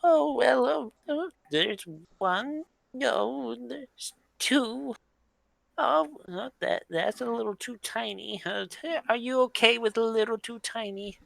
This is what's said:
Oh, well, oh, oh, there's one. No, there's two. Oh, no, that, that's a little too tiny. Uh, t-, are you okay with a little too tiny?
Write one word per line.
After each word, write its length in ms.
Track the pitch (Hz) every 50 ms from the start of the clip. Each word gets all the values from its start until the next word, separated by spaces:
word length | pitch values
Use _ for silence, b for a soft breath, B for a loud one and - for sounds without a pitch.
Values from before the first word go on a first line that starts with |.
Oh, 320 | - 349 330 311 294 302 285
well, 320 | 269 - - 262 262 247
oh, 260 | 247 302 311 269 220 - _ _ -
oh, 220 | 294 294 339 381 - _ _ -
there's 340 | 147 151 165 208 214 196 - 175 160 156 165 _ _ _
one. 460 | 196 185 180 190 226 277 294 302 320 _ _ _ _ _ _
No, 600 | 254 277 262 - - 208 220 254 277 269 233 233
there's 580 | 233 247 240 254 294 277 - _ _ - - - _ _ _ _ _
two. 560 | - - 247 294 262 220 226 254 277 277 233 - _ _ _ _ _ _ _ _ _ _ _ _ _ _ _ -
Oh, 300 | 311 - 262 311 320 302 302 - - -
no, 220 | 180 180 - - _ _
that, 240 | - - - - - _
that's 320 | - 160 175 202 214 -
a 60 | 254
little 280 | 240 233 233 226 214 202
too 220 | 185 - - 247 220
tiny. 600 | _ - - 226 233 220 202 196 208 214 214 196 -
Uh, 200 | 175 196 202 196 180
t-, 280 | - - - 311 330 311 - -
are 80 | 226
you 240 | 240 233 247 254 262
okay 360 | 254 247 _ - - 226 233 233
with 180 | 226 220 214 226
a 40 | 226
little 340 | 226 226 220 220 214 226 220
too 200 | _ - 233 233
tiny? 580 | - - - 233 226 208 196 196 202 208 196 - -